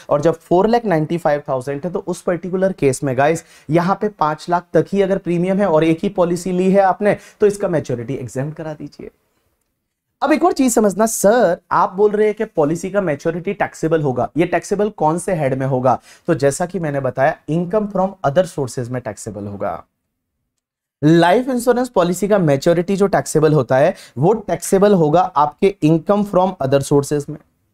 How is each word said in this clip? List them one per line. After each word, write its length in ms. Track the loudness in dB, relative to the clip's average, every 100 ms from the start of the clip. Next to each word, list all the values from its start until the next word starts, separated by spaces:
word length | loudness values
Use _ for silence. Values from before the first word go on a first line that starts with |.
| -4
और 120 | 0
जब 120 | 0
फ़ोर 340 | -2 0 2 2
लैख 180 | 0 0
नाइंटी 320 | -2 -2 -2
फ़ाइव 260 | -2 -2 -2
थाउजेंड 320 | -6 -6 -8 -6
है, 60 |
तो 80 | -8
उस 220 | -8 -6
पर्टिकुलर 500 | -4 -4 -4 -2 -2
केस 320 | 0 -2 0
में, 140 | -2 0
गाइस, 260 | 0 0 -6 -16 -2
यहाँ 260 | 0 0 -2
पे 140 | -4
पांच 360 | -2 -2 -2 -4
लाख 180 | -4 0
तक 120 | -2 0
ही 80 | 0
अगर 160 | 0 -2
प्रीमियम 400 | -2 -2 0 0
है 100 | 2
और 160 | 2
एक 160 | 2 0
ही 60 | -2
पॉलिसी 420 | 0 0 -2 -2
ली 200 | 0 2
है 100 | 4
आपने, 360 | 2 2 0 -2 -6 0
तो 80 | 0
इसका 200 | 0 -2
मैच्योरिटी 460 | -2 -2 -6 -6
एग्जेम्प्ट 440 | -8 -8 -6 -8 -8
करा 160 | -12
दीजिए। 360 | -12 -14 -16 -20 -20 _ _ _ _ _ _ _ _ _ _
अब 100 | 0
एक 120 | 2
और 100 | 2
चीज 200 | 2 0
समझना, 320 | 2 2 2 -2
सर, 520 | 0 2 4 2 0 -2
आप 220 | 0 0
बोल 180 | 2 2
रहे 160 | 2 0
हैं 80 | -2
कि 100 | -4
पॉलिसी 460 | 0 0 -2 -4
का 100 | -2
मैच्योरिटी 520 | -2 -2 -4 -4 -6
टैक्सेबल 480 | -4 -6 -4 -2 0
होगा, 280 | 0 -2 -2 -2
ये 80 | 0
टैक्सेबल 440 | -2 -2 -2 -2
कौन 280 | 0 -2 0
से 160 | -2
हेड 200 | -2 -2
में 120 | -2 -2
होगा? 340 | 0 2 0 -4 -8 -4
तो 60 |
जैसा 320 | 0 0 0 -4
कि 140 | -6
मैंने 200 | -4 -4
बताया, 380 | -4 0 0 -2 -4
income 380 | -4 -2 -2 -2
from 160 | -2 -4 -2 -2
other 200 | 0 -2
sources 440 | -4 -6 -6 -6
में 120 | -8
टैक्सेबल 460 | -8 -10 -12 -10 -10
होगा। 360 | -8 -8 -8 -12 _ _ _ _ _ _ _ _ _ _ _
लाइफ 460 | 4 6 6 4 0
इंश्योरेंस 400 | -2 0 0 0
पॉलिसी 380 | 0 0 0 0
का 120 | 2
मैच्योरिटी 560 | 2 2 2 0 0 0
जो 120 | 0
टैक्सेबल 460 | 0 0 2 2
होता 240 | 2 2 2
है, 180 | 2 0 -10 -2
वो 160 | 0
टैक्सेबल 600 | 0 -2 -6 0 2 4
होगा 280 | 4 4 2
आपके 540 | 2 0 0 2 0 2 2
income 400 | 2 2 0 0
from 260 | 0 0 -2 0
other 140 | 0
sources 480 | 2 0 2 -4 -6
में। 80 | -12 _ _ _